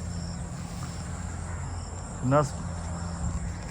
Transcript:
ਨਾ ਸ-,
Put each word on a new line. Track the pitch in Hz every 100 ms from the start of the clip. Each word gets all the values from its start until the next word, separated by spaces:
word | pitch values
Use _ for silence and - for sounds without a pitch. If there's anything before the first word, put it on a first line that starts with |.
| - - - - - - - - - - - - - - - - - - - - - - 127
ਨਾ | 143
ਸ-, | 139 - - - - - - - - - - - -